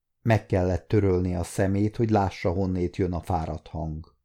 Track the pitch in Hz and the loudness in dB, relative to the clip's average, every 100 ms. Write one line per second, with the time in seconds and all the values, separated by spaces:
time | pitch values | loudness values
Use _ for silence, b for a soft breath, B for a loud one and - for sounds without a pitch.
0 | _ _ - 110 - 98 90 87 - 110 | _ _ 2 2 2 0 2 0 0 2
1 | 98 90 92 87 87 - 98 98 104 - | 4 2 0 -2 -4 -2 0 2 0 0
2 | 117 107 95 - - 90 95 92 90 - | 2 2 2 0 -2 0 0 0 -2 -2
3 | 92 87 - 87 80 80 - 80 78 78 | -2 -2 -2 -4 -2 -8 -10 -8 -6 -8
4 | 82 _ | -12 _